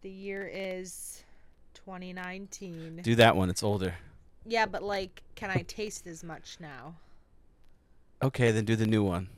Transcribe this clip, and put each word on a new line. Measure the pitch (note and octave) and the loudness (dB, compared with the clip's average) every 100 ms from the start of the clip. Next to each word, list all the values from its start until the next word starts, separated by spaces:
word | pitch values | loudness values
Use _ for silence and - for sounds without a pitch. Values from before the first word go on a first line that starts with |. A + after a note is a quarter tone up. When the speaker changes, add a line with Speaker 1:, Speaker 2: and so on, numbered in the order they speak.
Speaker 1:
The | F#3+ | -14
year | F#3+ G3 G3 G3 | -10 -8 -6 -6
is | F#3+ F#3+ F#3 F#3 - - - - - - - - | -6 -6 -6 -10 -12 -14 -16 -20 -20 -20 -20 -20
twenty | - - F#3 F3+ | -20 -16 -12 -10
nineteen. | F#3 F3+ F#3+ G3 - F#3+ E3 E3 E3 | -10 -8 -10 -12 -12 -12 -10 -12 -4
Speaker 2:
Do | A2+ A#2 | 2 10
that | A2+ F2 | 10 10
one. | F#2 | 2
It's | F2 | 0
older. | G#2+ G2+ F#2 E2 - - - - A3 | 0 0 -2 -6 -16 -20 -20 -18 -4
Speaker 1:
Yeah, | A3+ A3 | 0 0
but, | F#3 | -2
like, | G3+ G3+ F#3+ - - | -4 -4 -4 -12 -18
can | - G3+ | -10 -2
I | F#3 | -2
taste | E3+ - G#3+ - F3+ | -2 -8 -8 -8 -14
as | D#3+ | -14
much | E3+ D#3 - - | -12 -12 -14 -16
now? | D#3 C3 C#3 E3 - - - - - - - - _ - - - | -14 -14 -14 -16 -20 -20 -20 -20 -20 -20 -20 -20 _ -20 -20 -2
Speaker 2:
Okay, | C3 - A#2+ | -2 4 4
then | A2 G#2+ | 4 4
do | A2+ | 4
the | A2 | 4
new | A2 | 6
one. | G2 F2 F#2 | 4 2 -4